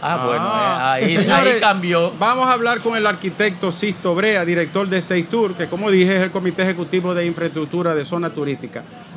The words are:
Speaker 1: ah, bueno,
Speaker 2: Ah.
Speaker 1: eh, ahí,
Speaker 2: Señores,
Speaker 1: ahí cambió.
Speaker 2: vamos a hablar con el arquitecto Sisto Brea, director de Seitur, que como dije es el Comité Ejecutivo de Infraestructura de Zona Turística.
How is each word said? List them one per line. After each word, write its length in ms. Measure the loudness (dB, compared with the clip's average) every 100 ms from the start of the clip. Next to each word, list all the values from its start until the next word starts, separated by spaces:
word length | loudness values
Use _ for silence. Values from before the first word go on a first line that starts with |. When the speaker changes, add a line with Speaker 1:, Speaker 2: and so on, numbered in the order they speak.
Speaker 1:
ah, 240 | -4 -2
bueno, 200 | 0 0 0
Speaker 2:
Ah. 500 | 0 0 0 0 2
Speaker 1:
eh, 40 |
ahí, 120 | 2 2
Speaker 2:
Señores, 380 | 4 4 4
Speaker 1:
ahí 60 | 4
cambió. 520 | 4 2 2 2 2 2
Speaker 2:
vamos 300 | 0 2 2
a 60 |
hablar 260 | 2 2 0
con 180 | 0 0
el 120 | 0
arquitecto 640 | 0 -4 0 0 0 -4
Sisto 420 | -2 -4 -2 0
Brea, 300 | 2 2 2
director 420 | 0 0 0 -2 0
de 160 | -2
Seitur, 520 | 0 -2 0 0 0
que 120 | -2 -6
como 240 | -2 2
dije 240 | 4 4
es 80 | 4
el 80 | 0
Comité 320 | -2 -2 0
Ejecutivo 500 | 0 -2 -2 -2 -2
de 140 | -2 -2
Infraestructura 680 | -2 -4 -4 -4 -2 0
de 120 | -2
Zona 260 | -2 -4 -4
Turística. 540 | -4 -6 -6 -8 -12 -14 -18 -20